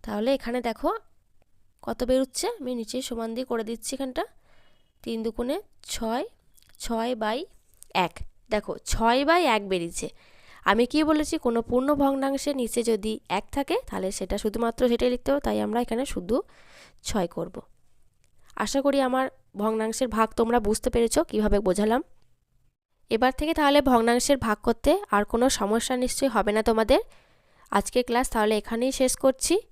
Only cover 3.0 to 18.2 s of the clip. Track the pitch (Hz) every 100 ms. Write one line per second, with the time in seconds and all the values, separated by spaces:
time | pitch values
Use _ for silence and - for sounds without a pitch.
3 | 254 226 226 226 262 233 220 233 - 269
4 | 269 254 427 - _ - - _ _ _
5 | - 226 226 220 240 320 - _ - -
6 | 226 233 427 _ _ _ _ - - 226
7 | 233 247 214 240 370 - _ _ - -
8 | 180 - - _ _ 214 202 - - -
9 | 226 247 285 339 320 220 202 185 170 -
10 | - - _ - - - - 202 247 294
11 | 311 311 302 - 247 233 226 247 269 294
12 | 277 269 269 277 285 277 233 - 226 220
13 | 208 220 _ 190 - - 277 381 539 196
14 | 190 196 185 202 220 208 233 226 247 233
15 | 247 247 - 285 233 214 208 220 240 226
16 | 277 - 175 247 - - - - - -
17 | - 214 175 - 165 - - - _ _
18 | _ _